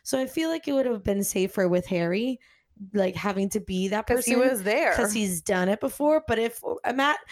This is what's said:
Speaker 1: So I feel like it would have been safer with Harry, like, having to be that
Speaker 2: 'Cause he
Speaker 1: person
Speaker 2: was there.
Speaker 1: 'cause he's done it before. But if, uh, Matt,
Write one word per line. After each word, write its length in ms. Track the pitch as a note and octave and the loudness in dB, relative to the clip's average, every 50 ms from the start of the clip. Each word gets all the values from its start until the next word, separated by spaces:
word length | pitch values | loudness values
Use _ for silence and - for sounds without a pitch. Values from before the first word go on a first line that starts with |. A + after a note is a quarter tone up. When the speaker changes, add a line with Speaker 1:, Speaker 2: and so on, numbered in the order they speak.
| - | -8
Speaker 1:
So 160 | - - C4 | -4 -4 -4
I 80 | C4 | -4
feel 220 | C4 - E4 D#4+ E4 | -4 -2 -2 -2 -2
like 180 | E4 E4 - | -2 -4 -2
it 60 | D4 C#4 | -2 0
would 120 | C4+ C4 | 0 2
have 160 | B3 A#3 G#3 | 0 -2 -2
been 220 | - G#3 G3 G3 G3 | 0 0 0 0 0
safer 460 | - - F#3+ F#3 F#3+ - - F#3 F3 | 0 0 0 0 0 0 2 2 2
with 160 | F3+ F3+ F3+ | 2 0 0
Harry, 540 | - F#3 E3+ E3+ E3+ F3+ G#3 A#3 C4 B3+ - _ _ _ _ _ _ _ - G3+ F#3+ - | 0 0 0 0 0 0 0 -2 -2 -4 -6 _ _ _ _ _ _ _ -20 -10 -4 0
like, 220 | G3+ F#3+ F#3 F#3 | 0 0 0 0
having 320 | - - G3+ F#3+ G3 G3 G3 | -2 -4 -2 0 0 0 0
to 100 | - G#3+ | -2 -4
be 260 | - - F#3+ F#3 F#3+ | -4 -2 -2 -2 0
that 180 | F#3+ G3+ G#3+ A3 | 0 0 -2 0
Speaker 2:
'Cause 200 | - A#3+ B3+ A#3+ | 0 0 0 2
he 80 | A#3 A#3+ | 2 2
Speaker 1:
person 140 | A#3+ B3+ C4 | 4 4 2
Speaker 2:
was 140 | C4 G#3 F#3 | 2 0 0
there. 300 | G3+ A3 C#4+ E4 A3+ - | 0 0 2 2 2 2
Speaker 1:
'cause 200 | - A#3 G#3 G#3 | 2 0 0 0
he's 260 | A3 G#3+ F#3+ F3+ E3 | 0 0 0 -2 -2
done 300 | - - G3 F3+ F3+ F#3+ | -2 0 0 2 2 2
it 100 | G#3 A3+ | 0 0
before. 460 | C4+ C4+ - - C#4+ D4 D#4 D#4 D#4 | -2 -4 -2 0 2 4 4 2 2
But 120 | C4+ A#3 A3 | 0 0 0
if, 200 | A3+ A#3 A#3 - - - - - - | 0 -2 -4 -6 -8 -6 -6 -4 -4
uh, 80 | - | -2
Matt, 280 | B3 C4+ C4+ D4 D4+ - - - | 0 2 2 2 0 -2 -6 -14